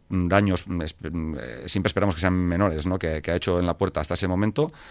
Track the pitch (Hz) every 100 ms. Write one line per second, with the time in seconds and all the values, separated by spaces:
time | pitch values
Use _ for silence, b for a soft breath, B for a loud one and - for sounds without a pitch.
0 | - 95 87 98 101 90 - 87 78 -
1 | 78 82 80 73 60 58 - 101 92 95
2 | 101 78 92 90 90 85 101 78 85 92
3 | 82 78 80 85 - 87 87 85 95 -
4 | 78 87 92 90 107 107 156 B B